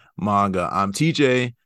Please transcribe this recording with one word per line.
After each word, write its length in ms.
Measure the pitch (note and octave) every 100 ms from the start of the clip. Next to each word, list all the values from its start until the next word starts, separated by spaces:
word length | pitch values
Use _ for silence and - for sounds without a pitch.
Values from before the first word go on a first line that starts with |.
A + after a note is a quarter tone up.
| _ -
manga. 500 | G2+ G2+ G2+ F#2 F2
I'm 220 | F2+ G2
T 200 | G2 D#3
J 420 | D3+ C3+ B2+ B2 -